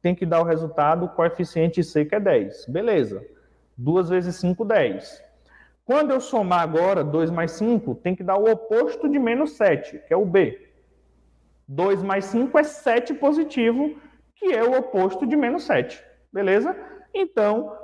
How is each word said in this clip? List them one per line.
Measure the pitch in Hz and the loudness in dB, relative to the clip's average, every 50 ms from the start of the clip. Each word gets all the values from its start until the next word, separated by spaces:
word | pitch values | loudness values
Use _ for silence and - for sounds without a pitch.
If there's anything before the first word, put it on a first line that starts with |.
| - | -2
tem | 175 180 | -2 -2
que | - 190 | -2 -2
dar | 170 170 165 | 0 2 2
o | 170 | 2
resultado, | 170 165 160 165 156 160 - 147 147 160 175 175 | 2 0 -2 -2 -4 -2 0 2 2 2 2 0
o | 175 | -4
coeficiente | - - 165 170 165 - 180 - - 170 160 170 165 - 165 | -2 0 0 0 0 -2 -6 -4 -2 0 0 0 2 0 -2
C, | - - 151 151 | 0 0 0 0
que | 151 - | 0 0
é | 214 | 0
dez. | 202 196 156 120 98 - - - - | 2 2 2 2 2 -2 -8 -14 -12
Beleza. | - 131 170 214 233 214 165 123 104 101 95 - - - _ _ _ _ _ _ _ _ | -8 -6 -4 -2 0 2 2 0 0 -4 -10 -14 -16 -20 _ _ _ _ _ _ _ _
Duas | - 123 139 165 185 180 165 | -8 -2 0 0 0 2 0
vezes | 180 180 175 180 175 | 0 -2 -2 -2 -4
cinco, | - - 175 180 - 226 | -4 -2 -2 -2 -2 -2
dez. | 202 220 202 147 117 95 - - - - - - - _ _ _ _ _ - - _ _ _ _ | 0 2 2 2 0 -2 -6 -12 -16 -20 -20 -20 -20 _ _ _ _ _ -20 -20 _ _ _ _
Quando | - 247 294 302 269 269 | 0 0 2 2 2 0
eu | 262 | -2
somar | 254 - - 233 202 180 180 175 | -2 -2 -2 0 0 2 2 2
agora | 170 160 160 160 170 190 196 180 147 | 2 2 2 2 2 2 2 2 0
dois | 151 143 160 165 165 | 0 0 0 0 0
mais | 170 170 170 180 - | 0 -2 -4 -4 -4
cinco, | - 214 226 240 214 226 - 120 | -2 0 0 0 0 0 -2 -6
tem | - - 180 185 | -4 -4 -4 -4
que | - 185 | -4 -2
dar | 175 190 | 0 0
o | 202 208 226 | 2 4 2
oposto | 220 220 - - 214 226 277 - - - - 285 | 2 2 0 -2 0 0 0 0 -2 -4 -2 0
de | 285 285 | 0 2
menos | 254 226 233 262 311 302 - | 0 0 0 0 -2 -2 -2
sete, | - 220 196 156 139 - - - - - | 2 2 2 2 2 -2 -8 -16 -12 -4
que | - 160 | 0 0
é | |
o | 185 208 | 2 2
B. | 185 170 196 175 117 - - - _ _ _ _ _ _ _ _ _ _ _ _ _ _ _ _ _ _ _ _ | 4 4 4 4 2 0 -6 -16 _ _ _ _ _ _ _ _ _ _ _ _ _ _ _ _ _ _ _ _
Dois | - 135 143 180 196 196 190 185 | -10 -4 -2 0 2 0 0 0
mais | 196 190 196 196 | -2 -2 -2 -2
cinco | - - 233 254 262 - 302 | -2 0 0 0 2 4 2
é | 294 | 2
sete | 302 - - - 269 226 240 247 - 302 | 2 -2 -6 -2 0 0 0 0 -2 -4
positivo, | - - 277 302 311 320 302 - 262 233 226 233 254 285 302 302 - - - _ _ _ _ _ - | 0 0 2 2 2 0 -2 0 0 2 2 2 2 0 -4 -4 -8 -16 -20 _ _ _ _ _ -4
que | 427 370 311 | -2 0 0
é | 220 226 | 2 2
o | 247 262 254 | 2 2 0
oposto | 240 - - 196 185 196 190 - 294 | 0 0 0 0 0 0 0 -2 -2
de | 233 285 | 0 0
menos | 294 269 233 269 349 - | 2 2 0 0 -2 -2
sete. | - 196 135 - - - - - - _ _ _ _ - | 0 0 0 0 -2 -6 -18 -20 -20 _ _ _ _ -6
Beleza? | 190 202 185 190 208 240 330 370 392 - - - - - _ - | -4 0 2 2 2 2 0 -4 -6 -10 -18 -20 -20 -18 _ -6
Então, | 392 381 330 - - 208 208 214 226 240 - - - | -4 -4 -2 0 0 0 0 0 -2 -4 -6 -10 -16